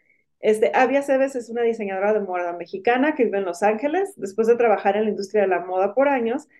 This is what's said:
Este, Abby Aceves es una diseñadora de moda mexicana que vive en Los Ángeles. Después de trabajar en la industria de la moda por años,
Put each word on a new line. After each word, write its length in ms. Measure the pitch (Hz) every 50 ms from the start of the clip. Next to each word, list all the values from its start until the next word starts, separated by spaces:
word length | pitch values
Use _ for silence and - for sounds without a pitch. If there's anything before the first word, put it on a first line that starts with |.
| _ _ _ _ _ _ _ _
Este, 320 | - 220 214 214 226 - -
Abby 220 | 233 262 240 269
Aceves 400 | 277 277 285 269 262 269 269 269
es 140 | 247 233 240
una 100 | 226 240
diseñadora 540 | 233 233 226 220 208 196 190 190 196 208 220
de 60 | 208
moda 340 | 196 185 180 175 175 170 175
mexicana 600 | 175 170 - - 190 - 240 240 254 277 311 302
que 120 | 302 240
vive 100 | 196 190
en 80 | 196 196
Los 180 | 175 170 - 208
Ángeles. 520 | 214 214 220 285 294 311 381 392 392 -
Después 320 | - 196 196 - 220 226 226
de 80 | 240
trabajar 400 | 233 233 220 196 202 - 202 196
en 80 | 214 220
la 60 | 214
industria 320 | 190 202 202 - - 214 196
de 60 | 190
la 180 | 180 170 175
moda 280 | 185 185 185 196 202 202
por 140 | 254 277 285
años, 400 | 277 254 226 226 247 311 - _ _ _